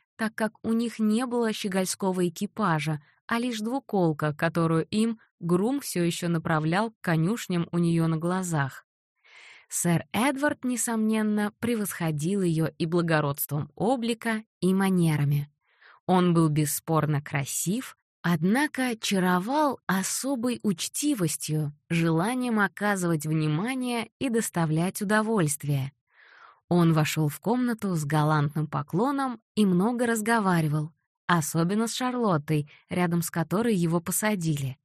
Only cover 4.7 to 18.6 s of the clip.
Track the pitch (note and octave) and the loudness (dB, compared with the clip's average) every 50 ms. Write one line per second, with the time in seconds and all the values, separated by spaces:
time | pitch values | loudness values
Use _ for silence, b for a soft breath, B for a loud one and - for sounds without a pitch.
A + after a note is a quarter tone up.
4.7 | E3 D#3+ D#3+ - - G#3+ A3 A#3 A3+ A3 B B _ - F3+ E3+ F3 F3+ G3 A#3 | 2 0 0 0 0 0 0 0 -2 -4 B B _ -8 0 2 2 2 2 2
5.7 | C4+ C#4+ - - - F3+ E3+ E3+ E3+ - - E3+ E3+ D#3+ D#3 - E3 D#3 D#3 D#3 | 0 -2 -4 -4 -2 0 0 0 0 -2 -2 -2 -2 0 0 0 0 0 2 2
6.7 | E3+ F#3+ A3 A3+ - _ - - E3 D#3+ D#3+ F3 A3+ A#3 - - F#3 E3+ E3+ - | 2 0 0 -2 -4 _ -2 0 2 2 2 2 0 -2 -4 -2 -2 -2 -2 0
7.7 | - E3+ F3 E3+ E3+ E3 E3 E3 D#3+ D#3 D#3+ F3 F3+ F#3 F#3 F3 E3 D3+ C#3 C3+ | 0 0 2 2 4 2 2 2 0 0 -2 -2 -2 -2 -2 -2 -2 -2 -2 -2
8.7 | - - - _ _ _ _ _ B B B B B B B B B B B B | -6 -10 -18 _ _ _ _ _ B B B B B B B B B B B B
9.7 | - - - E3+ E3+ D#3+ - - - G3 A#3 C#4+ C#4+ C4+ C#4+ D4 C#4+ - - B3+ | -6 -2 0 2 2 2 0 -2 -2 0 0 0 0 0 0 -2 -2 -2 -4 -4
10.7 | B3 A3+ - - A#3 A3 A3 G#3+ A3 A3 G#3+ G#3+ G#3 G#3 G#3 G#3 - _ - A#3 | -2 -2 -2 -2 -2 0 0 0 2 0 0 0 0 0 -2 -2 -4 _ -2 -2
11.7 | A#3+ A3 G#3 F3 - - E3+ D#3+ D#3 D3 D3 E3+ G3+ G3+ F#3+ F3 D#3+ D#3 D#3+ - | -2 -2 -2 -4 -4 -4 -2 -2 -2 -2 -2 -2 0 0 2 2 2 2 0 -2
12.7 | - - E3 D#3+ E3 F3 E3+ E3 E3 D3+ D3 C#3+ C#3 - - - C#3 D3+ C#3+ D3 | -2 -4 -4 0 0 0 2 2 2 2 0 0 -2 -4 -6 -4 -4 -4 -6 -6
13.7 | _ - E3 G#3 C4+ B3+ A3+ A#3 A#3+ A3+ - A#3 A3 A3 A3 _ _ _ - F#3 | _ -2 0 0 0 0 0 -2 -4 -2 -2 -4 -4 -4 -6 _ _ _ 0 2
14.7 | F#3+ F#3+ G3 F#3+ F#3+ F3+ E3+ E3 D3+ D3 C#3+ C#3+ D3 C#3+ C#3+ - _ b b b | 2 2 2 2 4 4 4 4 2 2 2 2 0 0 -2 -6 _ b b b
15.7 | b b b b b b _ - F3+ F#3 F3+ F3+ E3+ E3 D#3+ D#3 D3 D3+ D3+ D3 | b b b b b b _ 2 2 4 4 4 4 4 4 4 4 2 0 0
16.7 | - - - - D#3+ D#3 D3+ D3 D3+ D3 D3 - - C#3+ C#3 - - - - E3 | -2 -4 -2 0 0 2 2 2 0 -2 -2 -4 -4 -6 -4 -4 -6 -4 -2 -2
17.7 | G3 B3 C4 - - _ _ _ _ _ - E3+ F3 D#3+ D#3 F#3 G#3+ C4 | -2 -2 -4 -8 -14 _ _ _ _ _ -2 0 0 2 2 2 2 2